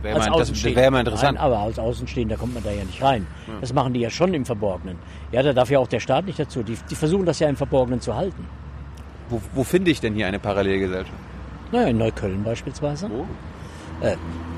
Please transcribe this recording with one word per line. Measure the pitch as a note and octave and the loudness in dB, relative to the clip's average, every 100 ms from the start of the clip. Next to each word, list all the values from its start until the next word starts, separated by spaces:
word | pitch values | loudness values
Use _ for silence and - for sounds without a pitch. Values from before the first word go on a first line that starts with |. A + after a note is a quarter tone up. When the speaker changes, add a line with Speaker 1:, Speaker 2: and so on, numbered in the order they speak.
Speaker 1:
Wäre | G#2 G#2+ | -2 2
Speaker 2:
Als | G#2+ | 4
Speaker 1:
mal | |
inter-, | A2 | 4
Speaker 2:
Außenstehender. | A#2 A2 A#2+ B2 | 4 0 2 6
Speaker 1:
wäre | C3 | 6
mal | C3 | 6
interessant. | A#2+ G#2+ C#3 B2+ | 2 2 2 4
Speaker 2:
Nein, | D3+ | 2
aber | A2 | 2
als | G#2+ B2 | 0 -2
Außenstehender | A2+ A#2 B2 C3+ A2 A2 | -2 -2 -4 -2 -2 -2
kommt | A#2+ A#2+ | -4 -4
man | |
da | G#2 | -4
ja | G#2 | -4
nicht | F#2+ F#2 | -4 0
rein. | C3+ B2 E2+ - - | 2 2 0 -10 -12
Speaker 1:
Hm. | G#2+ | -8
Speaker 2:
Das | B2 | -2
machen | C3+ B2+ | 0 2
die | B2 | 2
ja | A2+ | 0
schon | - F3+ | 2 2
im | E3+ B2 | 2 -2
Verborgenen. | A2 G#2 F2 F2+ F2 - - - | 0 -2 -2 -6 -10 -12 -14 -2
Ja, | A#2 | 2
da | C#3+ | 4
darf | B2+ B2 | 4 4
ja | C#3 | 4
auch | B2 | 4
der | A#2+ | 0
Staat | - C3+ G3 | 0 0 0
nicht | D3+ | -4
dazu. | D3 - | -4 -4
Die, | G#2+ A2+ - | -4 -6 -6
die | - | -2
versuchen | D#3 G3 F3 | 2 2 2
das | C#3+ | 2
ja | D3+ | 2
im | C3+ | 2
Verborgenen | C3+ C#3 B2 B2 | 2 2 4 0
zu | B2 A2+ | -2 -2
halten. | F#3 - - - - - - - - - - | -2 -6 -12 -12 -14 -14 -14 -14 -14 -14 -6
Speaker 1:
Wo, | A#2 - | -6 -4
wo | C3+ | -2
finde | B2+ F#3 F3+ | 2 4 4
ich | C#3 | 2
denn | A#2 G#2 | 2 0
hier | F#2+ | 0
eine | G2 | 0
Parallelgesellschaft? | G#2 G2+ G2 G2 F#2+ F#2 F#2+ - - - - - - | 0 2 4 4 2 0 -4 -10 -14 -12 -12 -12 -2
Speaker 2:
Na | A#3+ | 2
ja, | G3+ | 4
in | A2+ | 4
Neukölln | A2 - G#2 F#2+ | 2 0 -2 -2
beispielsweise. | G#2 A#2 - C3+ D3 D3 G#3 | -2 -4 -6 -4 -4 -4 -4
Speaker 1:
Wo? | - F3+ - - - - - - - A2+ | -4 -6 -8 -12 -14 -14 -14 -12 -4 -2
Speaker 2:
Äh, | E2+ - - - | -2 -4 -8 -8